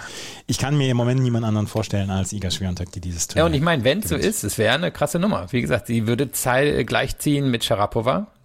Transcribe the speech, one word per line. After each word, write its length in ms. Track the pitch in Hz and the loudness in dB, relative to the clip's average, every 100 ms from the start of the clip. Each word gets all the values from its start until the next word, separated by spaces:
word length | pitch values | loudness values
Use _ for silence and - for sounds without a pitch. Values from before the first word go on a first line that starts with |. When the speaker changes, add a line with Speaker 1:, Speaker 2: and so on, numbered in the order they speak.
| - - - - - | -10 -14 -14 -14 -6
Speaker 1:
Ich 120 | - | -2
kann 200 | 131 147 | 0 2
mir 100 | 131 | 2
im 80 | 120 | 2
Moment 240 | 120 131 | 2 2
niemand 240 | 123 117 | 2 2
anderen 220 | 113 107 101 | 2 0 0
vorstellen 440 | 110 113 101 98 | -2 -2 -2 0
als 220 | 98 90 | -2 -2
Iga 200 | 104 92 | -4 -4
Swiatek, 400 | - 95 87 87 | -4 -4 -4 -8
die 80 | - | -8
dieses 260 | 87 85 - | -8 -6 -2
Turnier 140 | - | 0
Speaker 2:
Ja, 60 | 165 | 2
und 80 | |
ich 60 | 143 | 2
meine, 220 | 170 151 | 2 2
wenn's 260 | 120 185 - | 2 2 -2
so 60 | |
Speaker 1:
gewinnt. 160 | 151 196 | 0 0
Speaker 2:
ist, 140 | - | 0
es 120 | 104 - | -4 0
wäre 160 | 107 | 2
eine 200 | 143 175 | 2 0
krasse 260 | - 147 170 | -2 -2 2
Nummer. 320 | 202 87 90 | 0 0 -2
Wie 120 | 123 | -2
gesagt, 260 | 135 - - | 0 -2 0
sie 180 | 117 107 | 0 2
würde 240 | 120 139 | 0 0
zei-, 540 | - 127 127 147 - | -2 0 2 2 2
gleichziehen 680 | 110 113 135 - 151 143 135 | 0 0 0 -2 0 2 2
mit 140 | 117 | 0
Sharapova. 640 | - 104 104 120 117 170 214 _ | 0 0 2 0 0 0 -4 _